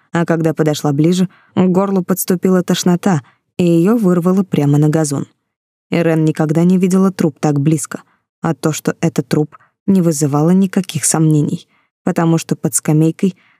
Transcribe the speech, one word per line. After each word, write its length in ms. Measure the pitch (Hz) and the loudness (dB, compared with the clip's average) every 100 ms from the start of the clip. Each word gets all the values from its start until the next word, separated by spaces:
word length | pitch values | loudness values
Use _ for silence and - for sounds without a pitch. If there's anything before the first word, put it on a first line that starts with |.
| _ | _
а 120 | 170 165 | -4 -2
когда 280 | 165 160 | 0 -2
подошла 380 | 151 156 147 151 | 0 -2 0 -2
ближе, 360 | 139 160 185 185 - _ | 0 0 0 -2 -6 _
к 120 | 202 185 | -2 0
горлу 360 | 180 196 190 | 0 0 -2
подступила 600 | 175 185 - 180 185 185 | -2 -4 -2 -2 2 0
тошнота, 600 | 175 175 185 175 208 156 - _ _ - | 0 -2 0 0 0 -2 -4 _ _ -2
и 80 | |
её 320 | 175 170 190 240 | 2 2 2 2
вырвало 460 | 185 180 175 190 | 2 2 2 0
прямо 360 | 185 151 143 147 | 0 0 2 2
на 100 | 151 | 2
газон. 380 | 160 147 139 - _ _ _ _ _ _ | 0 -2 -6 -8 _ _ _ _ _ _
Ирен 340 | 175 165 160 | -2 0 2
никогда 400 | 156 - 151 156 | 0 0 -2 0
не 140 | 175 185 | 2 2
видела 320 | 185 190 190 | 2 2 0
труп 280 | - 156 - | 0 -4 -2
так 220 | 156 143 | -2 0
близко, 420 | 143 156 - - _ _ _ _ | 0 -2 -4 -14 _ _ _ _
а 140 | 165 | -6
то, 180 | - 165 | -4 -4
что 240 | 147 - - | -4 -4 -2
это 220 | 165 - | -2 -2
труп, 340 | - 156 151 - _ _ - | -2 -2 -2 -8 _ _ 0
не 160 | 190 | 2
вызывало 480 | 170 147 147 147 160 | 2 0 0 0 2
никаких 540 | 190 190 202 180 151 | 2 2 -2 -6 -6
сомнений, 640 | - 160 156 151 156 170 - _ _ _ | -2 0 2 2 0 -6 -12 _ _ _
потому 340 | 185 170 165 160 | -4 0 0 0
что 180 | - - | -2 -6
под 180 | 160 | -4
скамейкой 640 | - - 151 160 - 190 - _ _ | -4 0 2 2 0 -4 -4 _ _